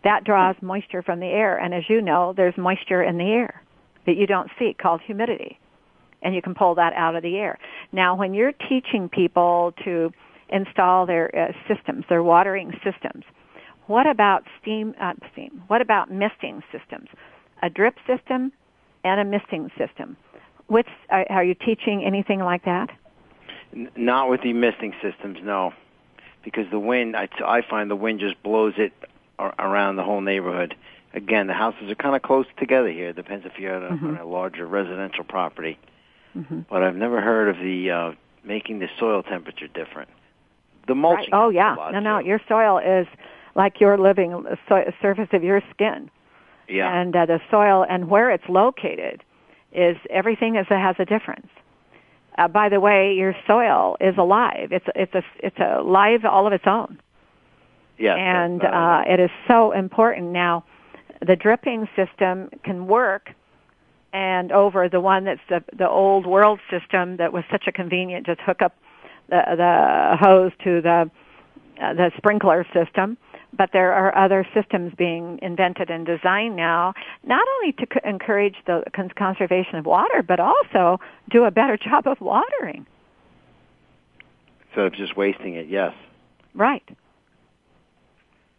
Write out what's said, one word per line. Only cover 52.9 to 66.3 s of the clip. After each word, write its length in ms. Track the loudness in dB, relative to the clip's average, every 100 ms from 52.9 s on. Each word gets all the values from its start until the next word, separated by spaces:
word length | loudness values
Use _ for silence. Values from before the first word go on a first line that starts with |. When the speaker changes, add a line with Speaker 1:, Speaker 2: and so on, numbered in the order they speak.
| 4 4
Speaker 1:
your 220 | 2 0 -2
soil 520 | 2 2 4 2 2 2
is 160 | 0 4
alive. 520 | 4 4 2 -2 -6
It's, 160 | -6 -4
it's 200 | -4 -2 -4
a, 80 | -6 -8
it's 180 | -8 -2
alive 640 | 0 0 4 4 6 4
all 220 | 2 2 2
of 60 |
its 140 | 2 2
own. 320 | 0 -2 -12 _ _ _ _ _ _ _ _ _ -2
Speaker 2:
Yes, 180 | 0 2
Speaker 1:
And, 400 | 2 2 0 0
Speaker 2:
that's, 120 | 0
uh, 40 | 2
Speaker 1:
uh, 260 | 4 4 4
it 40 | 4
is 120 | 2 0 4
so 240 | 6 6
important. 560 | 2 -2 2 2 2 -4
Now, 360 | -2 0 -2 -6 -20 _ -20 -20 -6 2
the 80 | 2
dripping 520 | 4 0 -2 -6 -6 -4
system 520 | -4 0 -2 -2 -10 -12
can 240 | -8 -6 2
work, 460 | 2 2 -2 -8 -20 _ _ _ _ _ _ _
and 400 | -4 -2 -2 2
over 360 | 4 4 4 2
the 120 | 2
one 240 | 2 2
that's 160 | 0 -6 -4
the, 140 | -4 -4 -2
the 120 | 0
old 360 | 4 4 2
world 360 | 4